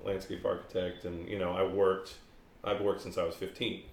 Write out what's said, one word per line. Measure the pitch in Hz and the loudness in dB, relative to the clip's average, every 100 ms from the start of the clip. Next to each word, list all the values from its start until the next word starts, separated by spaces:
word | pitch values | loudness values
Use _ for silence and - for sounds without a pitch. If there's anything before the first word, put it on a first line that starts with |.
landscape | 101 95 - 110 | -2 -2 -4 -2
architect, | 104 90 - 92 90 - | 0 -2 -2 -2 -2 -4
and, | 90 85 85 | -6 -6 -4
you | 101 | -2
know, | 90 | 0
I | 92 | 4
worked, | 95 95 95 95 - - - - - - | 4 6 6 4 -2 -14 -20 -20 -20 -8
I've | 104 101 | -2 2
worked | 101 98 | 2 0
since | 92 90 | -2 0
I | |
was | 82 | 0
fifteen, | - 92 - 113 92 - | -2 -6 -2 -4 -4 -8